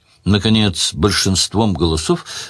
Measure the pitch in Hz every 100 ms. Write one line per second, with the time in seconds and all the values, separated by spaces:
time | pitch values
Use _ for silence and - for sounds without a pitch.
0 | _ _ 90 104 110 110 104 85 - 73
1 | 101 92 98 92 - 98 110 85 85 78
2 | - 175 - -